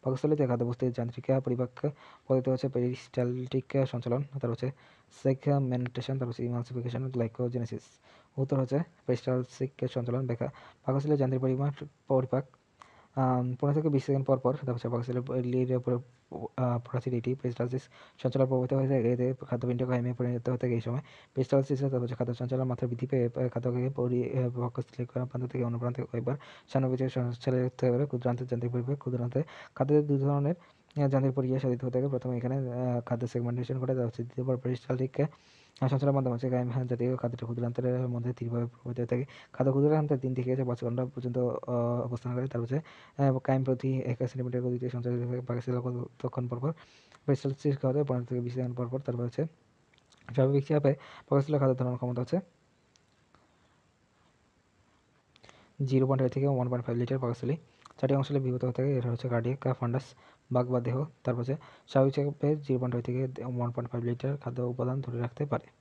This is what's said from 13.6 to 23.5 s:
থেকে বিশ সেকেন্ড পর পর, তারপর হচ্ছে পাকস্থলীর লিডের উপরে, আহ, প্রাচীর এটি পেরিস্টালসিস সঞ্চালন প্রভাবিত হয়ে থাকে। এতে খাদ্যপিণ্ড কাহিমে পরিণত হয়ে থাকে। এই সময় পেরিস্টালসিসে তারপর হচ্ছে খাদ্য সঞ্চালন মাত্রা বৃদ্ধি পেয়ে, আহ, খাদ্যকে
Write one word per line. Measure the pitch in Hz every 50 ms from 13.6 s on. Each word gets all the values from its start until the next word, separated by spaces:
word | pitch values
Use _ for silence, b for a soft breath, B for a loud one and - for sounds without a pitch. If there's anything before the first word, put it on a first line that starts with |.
| - 143 143
থেকে | 156 156 160
বিশ | 143 139 131
সেকেন্ড | - 139 135 135 -
পর | 139 127
পর, | - 123 127
তারপর | 147 - 131 120
হচ্ছে | 117 - 123
পাকস্থলীর | 120 120 120 127 123 123 123 131 131 127 123
লিডের | 123 123 127 127 123 127 123
উপরে, | 123 - 123 120 127 - _ _ _ _ - 76 117 - _ -
আহ, | 127 123 120 120
প্রাচীর | 120 - - 127 - 131 123
এটি | 120 117 - 127
পেরিস্টালসিস | 135 - 127 120 - 120 120 127 131 - - B B B B B B -
সঞ্চালন | 131 - 131 135
প্রভাবিত | 127 135 127 127 123 135
হয়ে | 135 135 131
থাকে। | 135 131 113 117 123
এতে | 120 123 123 131 - - -
খাদ্যপিণ্ড | - 120 123 123 123 120 127
কাহিমে | 127 127 123 120 123 123
পরিণত | 117 123 123 123 120 117 -
হয়ে | 127 120
থাকে। | - 123 123
এই | 117
সময় | 113 117 117 135 B B B B B B _
পেরিস্টালসিসে | 139 131 - - 139 135 135 143 131 139
তারপর | 139 135 127
হচ্ছে | 123 117 127
খাদ্য | - 123 120 120
সঞ্চালন | - 127 123 131 127 131
মাত্রা | 127 123 117 - 120
বৃদ্ধি | 120 120 123 127
পেয়ে, | - 131 120 120 120
আহ, | - 131
খাদ্যকে | 123